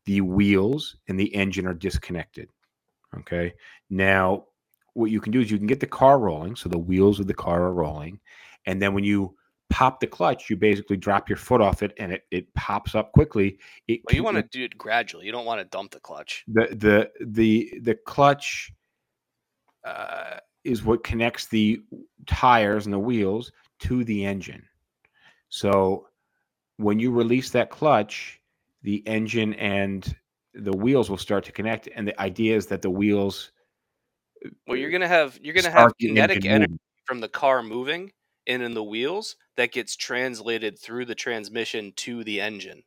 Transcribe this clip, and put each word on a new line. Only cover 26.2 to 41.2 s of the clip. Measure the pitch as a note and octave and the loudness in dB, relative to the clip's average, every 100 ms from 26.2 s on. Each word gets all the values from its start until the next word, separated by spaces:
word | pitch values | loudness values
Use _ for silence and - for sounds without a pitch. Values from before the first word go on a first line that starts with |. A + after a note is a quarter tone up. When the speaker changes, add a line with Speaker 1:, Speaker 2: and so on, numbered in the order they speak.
| _ _ _ _ _ - | _ _ _ _ _ -2
Speaker 1:
when | G#2 G#2+ | 0 2
you | B2 | 2
release | A#2+ A#2 B2+ B2+ | 2 2 0 0
that | A#2+ A2+ | 0 -2
clutch, | - D3+ A#2 G#2 - - - _ _ _ _ | 0 2 2 2 -8 -14 -18 _ _ _ _
the | G2+ G#2 A2 | -6 -4 -2
engine | A2 A2 A2+ G#2+ | -4 -2 -2 -2
and | - G#2 G2 G2 G2 - - _ _ _ | -2 -2 0 -2 -4 -8 -10 _ _ _
the | - G2+ | -10 -4
wheels | F#2+ A#2 C3+ A2 | -2 2 2 2
will | F#2+ | -2
start | - G2 | -2 -4
to | - | -4
connect. | - G#2+ A2+ - | -8 -4 -6 -8
And | - G#2 | -8 -8
the | - | -4
idea | G2 F#2 A2 A2 | -6 0 2 2
is | - | 0
that | F#2+ | -4
the | F#2+ | -2
wheels | F#2 G#2 G#2 G2 - - _ _ _ _ _ _ _ _ _ - - - | 0 2 2 0 -6 -14 _ _ _ _ _ _ _ _ _ -20 -16 -6
Speaker 2:
Well, | B2+ | -4
you're | D3 | -2
gonna | F3+ F3 | -2 2
have, | F3 C#3+ - | 2 2 -4
you're | D3 | -2
gonna | F3+ F3 | 0 4
Speaker 1:
start | D#3+ A#2 | 8 6
Speaker 2:
have | - | 6
Speaker 1:
the | A2+ | 0
Speaker 2:
kinetic | A2 G2 G2 | 2 2 2
Speaker 1:
engine | F#2+ | 2
Speaker 2:
energy | C3+ E2+ | 4 2
Speaker 1:
moving. | E2 _ _ | -2 _ _
Speaker 2:
from | - B2 | -10 -8
the | A2 | -8
car | - C#3 C3 | 0 2 2
moving | A2+ A#2 C3 E3+ G3 _ _ _ - | -2 -6 -4 -6 -10 _ _ _ -6
and | B2 | -4
in | A#2+ | -2
the | A2+ | -6
wheels | G#2+ A2+ C#3 G3 A3+ - _ - | -6 -4 -4 -4 -10 -16 _ -4
that | A#2+ | -2
gets | B2 G#2+ - | -2 -8 -10
translated | - B2 C3 A2+ A2 A#2 A2 - | -6 -4 -4 -6 -6 -4 -4 -8
through | - A#2+ B2 | -12 -10 -8
the | |
transmission | G#2+ | -8